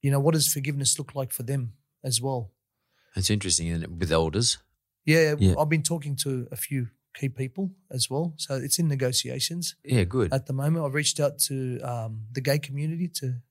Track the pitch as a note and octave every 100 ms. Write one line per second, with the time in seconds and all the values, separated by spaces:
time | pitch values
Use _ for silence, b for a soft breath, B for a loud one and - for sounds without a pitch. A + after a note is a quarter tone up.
0 | C#3 C#3 C#3+ D#3+ C#3+ - C3+ C#3 C3+ -
1 | C#3+ C#3 C3 - A#2+ C#3 B2 G2+ _ _
2 | C3 A#2 C3 C3 G#2+ _ _ _ _ _
3 | _ - F2+ G#2+ F#2+ E2+ E2+ E2+ D#2+ E2+
4 | E2+ E2 D#2+ D#2+ A#2 - _ _ _ _
5 | - D#3+ D#3+ D3+ F#2+ - D3+ D#3+ D3+ E3+
6 | D3 C#3+ C#3 C3 A#2+ - - C#3 A#2+ _
7 | _ - C#3 B2+ C3 - G3 F#3+ _ C3
8 | - C3 E3+ D3+ - C3+ C#3+ - E3 C#3
9 | B2+ B2+ B2 B2+ - E3+ E3+ - - B2+
10 | F2 B2+ F#2+ C3+ - C3+ C#3+ E3 D3 C#3
11 | D3 - D3 C3+ - C3+ C3 B2+ B2+ A#2+
12 | A2+ A2 G#2+ A#2+ C3 C#3+ D3+ C#3 D3+ E3
13 | F3 E3+ C3+ B2 -